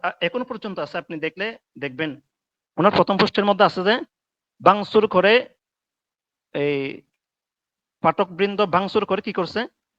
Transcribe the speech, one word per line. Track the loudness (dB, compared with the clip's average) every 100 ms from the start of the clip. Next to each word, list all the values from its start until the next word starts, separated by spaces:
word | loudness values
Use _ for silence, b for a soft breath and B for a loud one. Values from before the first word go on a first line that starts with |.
আ, | -8 -4
এখনো | -4 -4 -6
পর্যন্ত | -8 -10 -8
আছে, | -8 -8
আপনি | -10 -8
দেখলে | -8 -6 -8 -10 _ -12
দেখবেন। | -10 -6 -6 -8 _ _ _ _ _ 0
ওনার | 4 4
প্রথম | 2 2
পোস্টের | 0 0 0
মধ্যে | 4 2
আছে | 2
যে | 0 0 -4 _ _ _ _ _
ভাঙচুর | 4 4 2 2 4
করে, | 4 4 4 0 _ _ _ _ _ _ _ _ _ _
এই | -4 -2 -2 -6 -10 _ _ _ _ _ _ _ _ _ _
পাঠকবৃন্দ | 0 2 -2 -2 -2 0 0
ভাঙচুর | 0 0 -2 -2
করে | -4
কি | -4
করছে? | -6 -4 -6 -8 _ _